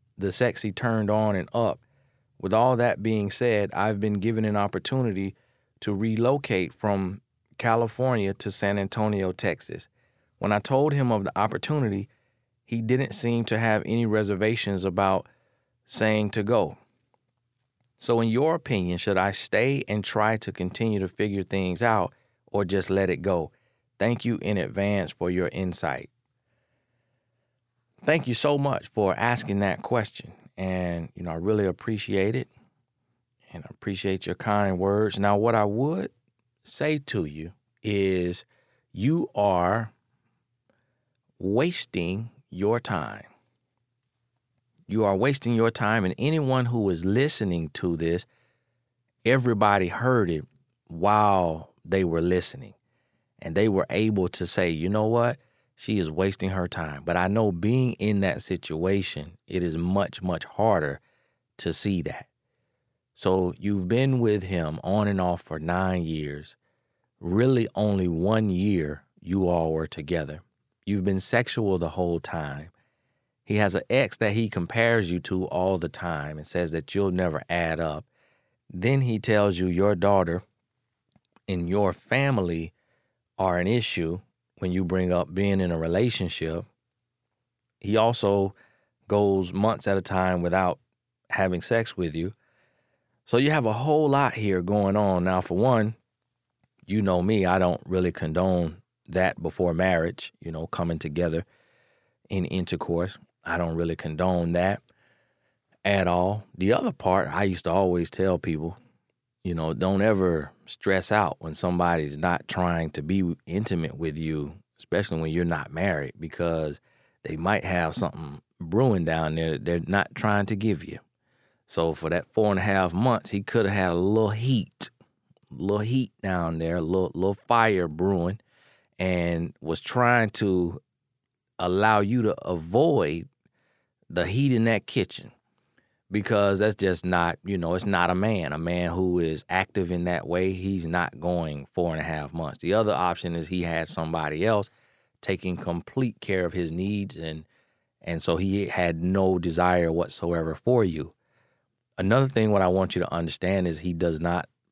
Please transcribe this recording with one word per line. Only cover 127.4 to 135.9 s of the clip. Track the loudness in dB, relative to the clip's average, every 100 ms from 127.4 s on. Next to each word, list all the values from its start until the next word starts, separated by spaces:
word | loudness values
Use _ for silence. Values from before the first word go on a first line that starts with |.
| _ 4 4 2 0
brewing, | 0 0 2 0 -4 -12 _ _ _ _ _
and | -2 0 0 -2 -4 -8
was | -6 -6
trying | -2 2 4 4 2
to | 0 0 2 0 -4 -14 _ _ _ _ _ _ _
allow | -2 2 4 4
you | 2 2
to | 0 -2
avoid | -4 -6 0 2 4 4 2 -2 -8 _ _ _ _ _ _ _ _
the | -2 -2
heat | 0 2
in | 2
that | 2 0 -2
kitchen, | -2 -2 -6 -18 _ _ _ _ _ _